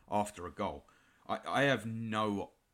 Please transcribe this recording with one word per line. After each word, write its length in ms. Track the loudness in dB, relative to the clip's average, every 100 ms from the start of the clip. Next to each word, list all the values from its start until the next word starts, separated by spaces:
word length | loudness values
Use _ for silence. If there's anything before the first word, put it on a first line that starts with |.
| -2
after 340 | 0 0 -4 -10
a 60 |
goal. 340 | -4 -4 -6 -12 _ _ _ -6
I, 120 | -4 0
I 140 | 2
have 240 | 4 2 0
no 640 | -4 -2 0 2 0 -2 _ _